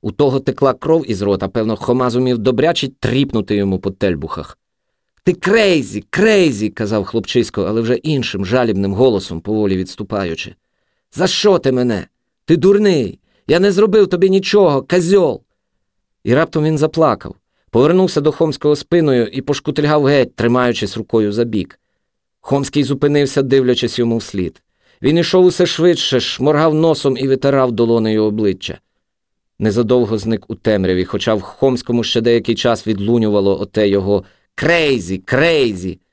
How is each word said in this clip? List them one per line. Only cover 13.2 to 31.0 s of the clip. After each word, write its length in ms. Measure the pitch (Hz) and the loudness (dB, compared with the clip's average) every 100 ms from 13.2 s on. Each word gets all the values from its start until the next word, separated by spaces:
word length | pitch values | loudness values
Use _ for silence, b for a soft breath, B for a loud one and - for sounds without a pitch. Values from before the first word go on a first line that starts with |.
| _ _ - | _ _ -2
Я 140 | 160 | 2
не 120 | 196 | 2
зробив 360 | 190 214 214 196 | 2 4 4 2
тобі 220 | 180 190 | 2 2
нічого, 520 | 190 190 208 185 139 | 2 2 2 4 2
козьол!" 600 | - 180 165 196 160 110 _ _ _ _ _ _ _ _ | 0 0 2 2 2 -2 _ _ _ _ _ _ _ _
І 100 | - | -2
раптом 300 | 127 165 160 | 0 0 0
він 140 | 151 156 | 0 0
заплакав, 580 | 156 160 156 101 - - _ _ _ | -2 2 0 0 -8 -18 _ _ _
повернувся 500 | 113 143 180 190 - | 2 4 4 2 0
до 120 | 147 | -2
Хомського 440 | 143 165 139 147 147 | 0 -2 0 -2 -2
спиною 500 | - 175 156 127 110 | 0 0 2 2 0
і 160 | 131 | -6
пошкутильгав 640 | 131 143 - - 147 151 | -6 -6 -4 -2 0 2
геть, 320 | 135 143 127 - | 2 2 0 -2
тримаючись 600 | 113 123 123 113 101 - | 0 2 0 -2 -4 -8
рукою 360 | 110 113 107 | -2 0 0
за 120 | 104 | -2
бік. 360 | 117 110 87 - _ _ _ _ _ _ | -2 -4 -6 -12 _ _ _ _ _ _
Хомський 440 | - 139 139 147 | -4 -4 -2 -2
зупинився, 580 | 135 139 147 147 139 143 | -2 0 0 2 0 0
дивлячись 560 | 135 135 127 120 117 - | 2 2 2 0 -2 -2
йому 180 | 117 117 | -2 -2
вслід. 460 | - 98 87 - _ _ _ _ | -4 -6 -6 -8 _ _ _ _
Він 160 | 131 165 | 0 0
ішов 260 | 170 185 | 2 4
усе 220 | 180 170 175 | 4 4 -2
швидше, 540 | - 170 175 - 127 | 2 2 2 0 -2
шморгав 540 | - - 139 151 160 | -2 -4 0 2 2
носом 420 | 156 165 147 139 123 | 2 2 2 -2 -2
і 120 | 135 | -2
витирав 440 | 131 139 135 127 | 0 2 2 0
долонею 520 | 110 117 117 110 107 | 0 2 2 2 0
обличчя. 540 | 107 107 104 92 - 80 _ _ _ _ _ _ _ _ | 0 0 -2 -2 -8 -14 _ _ _ _ _ _ _ _
Незадовго 600 | 110 104 113 123 110 110 | -2 0 2 2 2 -2
зник 260 | 107 110 - | -2 -6 -6
у 60 | |
темряві, 500 | 107 - 104 92 92 | -6 -2 0 0 0